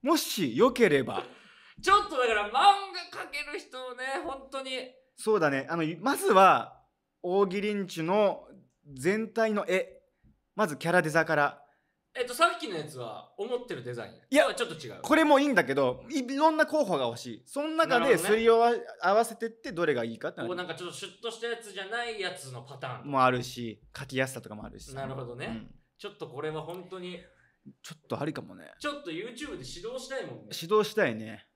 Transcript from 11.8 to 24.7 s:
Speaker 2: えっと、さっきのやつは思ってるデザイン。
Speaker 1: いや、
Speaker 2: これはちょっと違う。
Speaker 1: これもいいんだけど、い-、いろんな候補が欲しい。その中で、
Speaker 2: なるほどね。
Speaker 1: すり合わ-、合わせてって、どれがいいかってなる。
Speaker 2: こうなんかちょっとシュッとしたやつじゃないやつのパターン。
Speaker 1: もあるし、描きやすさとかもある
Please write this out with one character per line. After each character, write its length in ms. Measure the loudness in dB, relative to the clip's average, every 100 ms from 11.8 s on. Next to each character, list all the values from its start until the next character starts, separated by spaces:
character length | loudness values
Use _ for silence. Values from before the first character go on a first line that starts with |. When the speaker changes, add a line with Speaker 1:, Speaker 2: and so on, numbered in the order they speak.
| _ _ _ -6
Speaker 2:
え 80 |
っ 20 | -6
と、 80 |
さ 200 | 2 2 2
っ 40 |
き 80 | -6
の 80 | -6
や 100 | -8
つ 120 | -10
は 340 | -10 -10 -16 -10
思 180 | -6 -6
っ 120 | -6
て 80 | -10
る 80 |
デ 100 | -8
ザ 140 | -10 -12
イ 20 |
ン。 40 | -16 _
Speaker 1:
い 40 | 4
や、 100 | 4
Speaker 2:
こ 40 |
れ 40 |
は 20 | 0
ち 80 |
ょ 20 | -6
っ 40 |
と 180 | -6 -14
違 20 |
う。 120 | -12
Speaker 1:
こ 120 | 2 4
れ 80 |
も 160 | 6 6
い 40 |
い 40 | 6
ん 60 |
だ 100 | 2
け 120 | 2 2
ど、 280 | 2 0 -6
い-、 100 | -6 -4
い 100 | 2
ろ 140 | 2
ん 80 | 4
な 80 | 2
候 200 | 2 0
補 120 | 0
が 80 | 0
欲 120 | -4
し 60 | -12 -14
い。 80 | _
そ 160 | -8
の 80 | -6
中 300 | 0 2 2
で、 60 | 4
Speaker 2:
な 60 |
る 60 | 2
ほ 60 |
ど 60 | 4
ね。 0 |
Speaker 1:
す 60 | 4
り 140 | 6
合 40 |
わ-、 180 | 6 6 2 -6 -2
合 120 | 2
わ 120 | 4 2
せ 100 | -2
て 120 | -8
っ 20 |
て、 200 | -8 -10
ど 140 | -2 0
れ 80 |
が 100 | 0
い 120 | -2 -6
い 20 |
か 120 | -10
っ 20 |
て 60 | -8
な 60 |
る。 40 | -8
Speaker 2:
こ 40 |
う 20 | -6
な 80 |
ん 40 | -8
か 60 |
ち 100 | -10
ょ 40 | -10
っ 20 |
と 60 | -12
シ 100 | -14
ュ 40 | -10
ッ 20 |
と 80 | -12
し 100 | -8
た 80 | -8
や 100 | -8
つ 140 | -10
じ 80 | -12
ゃ 60 | -8
な 220 | -6 -6
い 100 | -6
や 140 | -6
つ 120 | -8 -12
の 180 | -14
パ 160 | -14 -12
タ 80 | -10
ー 160 | -10
ン。 80 | -2
Speaker 1:
も 120 | 4
あ 60 | 4
る 140 | 4
し、 360 | -4 -8 -10 -10 -16
描 140 | -16 -6
き 100 | -2
や 100 | -2
す 60 |
さ 80 | -4
と 80 | -12
か 60 | -14
も 100 |
あ 40 |
る 100 | -14